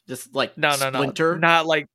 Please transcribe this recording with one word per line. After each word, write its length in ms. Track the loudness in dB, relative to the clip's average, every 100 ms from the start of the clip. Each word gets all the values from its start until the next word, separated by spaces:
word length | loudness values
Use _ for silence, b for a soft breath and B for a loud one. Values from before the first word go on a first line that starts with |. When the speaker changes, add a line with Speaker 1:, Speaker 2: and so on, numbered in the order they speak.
| -16
Speaker 1:
just 260 | -14 -6 -4
like 220 | -4 -2
Speaker 2:
No, 180 | 0 0
no, 100 | -2
no. 100 | -2
Speaker 1:
Splinter? 380 | -2 0 0 2
Speaker 2:
Not 260 | 4 4 2
like, 220 | 0 -2